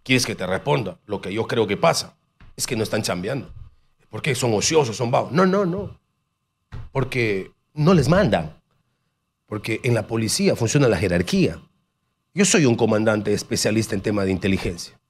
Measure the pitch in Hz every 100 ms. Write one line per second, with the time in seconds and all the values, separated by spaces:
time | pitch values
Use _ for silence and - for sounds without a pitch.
0 | - 127 120 95 92 92 143 147 98 85
1 | - 98 95 104 110 117 104 101 165 156
2 | - _ _ _ - - - 113 104 110
3 | 110 90 95 135 92 - - _ _ _
4 | _ 107 - 123 123 104 - 160 127 101
5 | 120 135 101 139 190 196 185 185 190 -
6 | _ _ _ _ _ _ _ - - 135
7 | 127 131 113 98 87 _ _ 147 151 185
8 | 123 180 208 92 78 - _ _ _ _
9 | _ _ _ _ _ 107 - 110 123 117
10 | 104 113 110 - 196 107 113 147 127 95
11 | 92 87 87 98 92 80 - _ _ _
12 | _ _ _ 170 196 220 135 117 113 107
13 | 110 107 104 104 - 110 113 107 107 101
14 | 110 101 98 90 98 95 107 85 - _